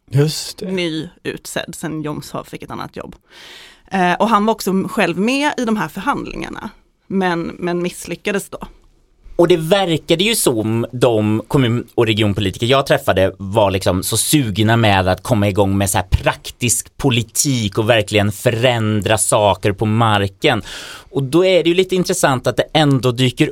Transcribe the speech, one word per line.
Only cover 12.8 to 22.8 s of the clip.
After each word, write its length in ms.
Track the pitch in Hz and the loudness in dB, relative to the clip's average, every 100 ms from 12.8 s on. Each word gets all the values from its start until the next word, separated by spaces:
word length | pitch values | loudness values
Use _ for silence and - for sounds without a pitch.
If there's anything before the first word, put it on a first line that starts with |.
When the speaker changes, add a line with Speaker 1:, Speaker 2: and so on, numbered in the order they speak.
| 139 | 2
Speaker 3:
träffade 480 | 151 - 92 95 - | 0 2 2 2 -2
var 320 | 98 110 98 | -2 2 2
liksom 320 | 95 101 92 | 2 0 -2
så 140 | - 110 | -2 -2
sugna 600 | - 151 117 98 107 117 | 0 0 2 0 2 4
med 320 | 110 95 92 | 4 4 2
att 140 | 90 | -2
komma 260 | - 104 104 | 0 0 2
igång 300 | 98 98 98 | 2 2 0
med 120 | 98 | 0
så 80 | 101 | -2
här 80 | - | 0
praktisk 840 | - 147 - - - 123 - - - | 0 0 -4 -10 -4 -2 -2 -6 -4
politik 840 | 143 117 - - 147 127 104 117 | 0 0 -2 -2 -2 0 0 0
och 120 | 107 | 2
verkligen 420 | 113 104 104 101 | 2 2 0 0
förändra 840 | - - 113 127 117 107 107 98 110 | 0 -2 2 0 0 0 0 0 0
saker 540 | - 120 104 92 110 | 2 4 4 2 -2
på 140 | 98 107 | 0 0
marken. 760 | 110 113 101 98 - 147 113 - - - - - | 2 2 2 0 0 0 0 -4 -14 -16 -18 -8
Och 120 | - | -6
då 220 | 135 165 | 0 2
är 180 | 185 180 | 4 4
det 60 | 160 | 4
ju 60 | |
lite 220 | 175 185 185 | 2 0 0
intressant 500 | 175 185 156 123 127 | 0 0 0 2 0
att 100 | - | -2
det 80 | - | 0
ändå 380 | 151 | 2